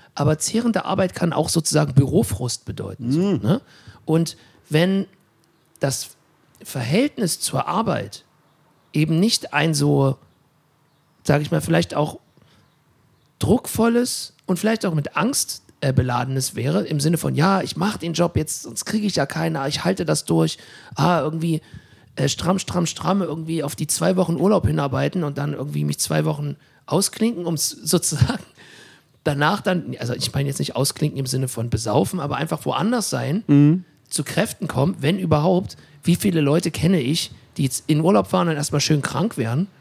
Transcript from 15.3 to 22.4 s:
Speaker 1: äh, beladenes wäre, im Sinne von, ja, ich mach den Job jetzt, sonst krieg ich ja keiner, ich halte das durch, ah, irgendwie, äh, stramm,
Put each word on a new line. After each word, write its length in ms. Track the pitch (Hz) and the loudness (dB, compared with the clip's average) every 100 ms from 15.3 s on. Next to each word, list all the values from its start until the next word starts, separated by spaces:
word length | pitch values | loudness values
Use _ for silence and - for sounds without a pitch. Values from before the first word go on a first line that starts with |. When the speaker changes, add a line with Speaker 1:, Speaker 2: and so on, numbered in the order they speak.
| 277 - - - _ | -2 -4 -8 -18 _
Speaker 1:
äh, 100 | 139 | 0
beladenes 640 | 131 127 123 127 135 127 - | 2 2 0 -2 -2 -4 -4
wäre, 300 | 127 185 190 | -2 0 0
im 120 | 151 | 0
Sinne 160 | 147 170 | 2 0
von, 180 | 147 131 | 0 2
ja, 260 | 180 196 | 4 2
ich 140 | - - | 0 -2
mach 220 | 196 202 | -2 -2
den 160 | 165 | -4
Job 240 | 160 170 165 | 0 0 0
jetzt, 240 | 151 - | -2 -6
sonst 220 | - 226 - | -10 -10 -4
krieg 180 | 214 | -2
ich 140 | 208 170 | 0 0
ja 80 | 139 | -2
keiner, 420 | 156 165 151 139 | -2 -2 -2 -4
ich 160 | - | -2
halte 220 | 175 190 160 | -2 -2 0
das 180 | 151 | -2
durch, 340 | - 165 160 - - - - - | 0 2 2 -2 -14 -20 -10 0
ah, 240 | 170 170 | 2 2
irgendwie, 420 | 143 160 165 151 - - - - - - | 0 -2 -2 -2 -4 -18 -20 -20 -14 -4
äh, 140 | 143 | -2
stramm, 280 | - | 0